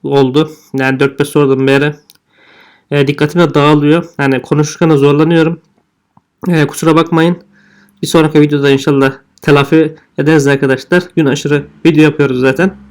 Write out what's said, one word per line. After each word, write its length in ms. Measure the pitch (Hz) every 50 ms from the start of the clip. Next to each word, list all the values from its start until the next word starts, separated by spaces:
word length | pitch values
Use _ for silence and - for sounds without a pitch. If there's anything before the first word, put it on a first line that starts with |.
| -
oldu. 480 | 139 139 139 135 127 127 151 156 156 - _ _ _ -
Yani 260 | 135 135 131 135 131
dört 200 | 143 139 139 -
beş 80 | 143
sorudan 400 | - - 147 147 135 135 131 135
beri, 280 | 139 139 143 151 151 151 - _ _ _ _ _ _ _ _ _ _ _ _ _ _ _ _ _ _
e, 160 | 143 143 139
dikkatim 340 | 139 143 - 151 151 - 175
de 120 | 170 156 -
dağılıyor. 520 | 147 143 147 151 151 147 147 151 170 170 - _ -
Yani 220 | 143 135 135 127
konuşurken 480 | - - 147 147 151 151 - - 175 160
de 80 | 156
zorlanıyorum. 640 | 139 139 143 143 147 156 160 170 165 156 160 170 - _ _ _ _ _ _ _ _ _ _ _ _ _ _ _ _ -
E, 200 | 185 175 156 143
kusura 280 | - - - - 165 156
bakmayın. 420 | 160 170 - 170 160 160 175 175 - _ _ _ _ _ _ _ _ _ _ _ _
Bir 60 | -
sonraki 340 | - - 170 160 156 156 151
videoda 280 | 151 147 147 143 139 139
inşallah 440 | 139 135 - 156 143 135 135 135 135 - _ _ _ _
telafi 540 | - 151 147 143 143 - 160 160 160 151 156 - _ _ _
ederiz 300 | - 143 147 160 151 139
arkadaşlar. 560 | 139 139 135 139 135 131 127 - _ 180 180 180 - _
Gün 100 | 175 156
aşırı 400 | - - - - 143 147 143 143 - _ _ -
video 180 | 160 156 151 156
yapıyoruz 360 | 151 151 - 147 135 127 123
zaten. 360 | 127 135 131 151 175 196 196 - - -